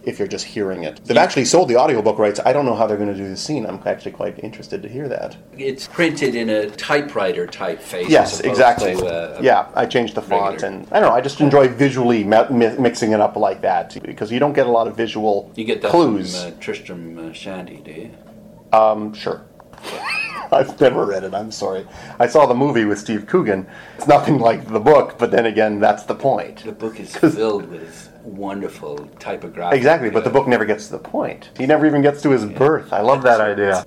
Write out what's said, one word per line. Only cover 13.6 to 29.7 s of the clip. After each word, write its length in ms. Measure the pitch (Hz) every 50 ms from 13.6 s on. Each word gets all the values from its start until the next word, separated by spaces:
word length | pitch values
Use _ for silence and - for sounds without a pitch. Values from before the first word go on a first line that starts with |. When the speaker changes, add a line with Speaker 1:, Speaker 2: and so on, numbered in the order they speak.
Speaker 1:
that, 340 | - 95 92 85 80 - - -
because 280 | - - - - 107 107
you 80 | 117 127
don't 140 | 143 147 135
get 120 | 139 131
a 40 | 123
lot 140 | 120 113 113
of 100 | 113 107
visual 540 | 110 113 107 107 110 107 107 101 101 - - -
Speaker 2:
You 80 | 113 110
get 180 | 113 113 98
that 80 | - -
Speaker 1:
clues. 500 | - 175 165 131 107 95 90 90 90 90
Speaker 2:
from, 120 | 87 87
uh, 20 | 85 -
Tristram, 580 | - - 101 - - - 90 87 82 82 165 165
uh, 140 | 165 160
Shandy, 480 | - - - 208 190 180 180 85 85 - -
do 60 | -
you? 180 | - - 110 113 - - - - - - - - - - - -
Speaker 1:
Um, 400 | - 110 110 110 107 107 107 107
sure. 300 | 107 - - 95 90 - - - - - - - - -
<laughs> 100 | - - - - - - - - - - - - - -
I've 260 | - - 143 - - -
never 260 | 147 127 - - -
read 180 | 101 98 95 95
it, 80 | 92
I'm 180 | 95 101 110 110
sorry. 360 | 107 - 107 98 95 95 98 - - - - - - -
I 80 | 120
saw 180 | 120 - 156 143
the 100 | 127 123
movie 300 | 123 139 147 123 117 110
with 140 | 104 101 101
Steve 280 | - - 110 101 -
Coogan. 400 | - - 185 156 107 101 95 95 - - - - - -
It's 100 | - -
nothing 320 | 147 147 139 - - 151 127
like 320 | 113 117 110 - - -
the 100 | 110 110
book, 340 | 107 139 151 135 - - -
but 140 | - 120 -
then 160 | - 123 117
again, 340 | 113 104 107 107 107 104 101
that's 220 | 104 107 104 -
the 120 | - - 107
point. 480 | 104 - 135 127 101 87 - - - -
Speaker 2:
The 80 | 110
book 280 | 104 - 110 113 110 -
is 140 | 98 - -
Speaker 1:
<laughs> 0 |
'Cause 180 | - - 160 -
Speaker 2:
filled 360 | 107 110 110 104 101 90 82
with 400 | 87 80 80 82 - - - - - -
wonderful 840 | - 117 98 98 101 98 98 101 95 - - - 82 76 73 71 - - - -
typographic, 580 | - 110 98 - - 85 - - 85 87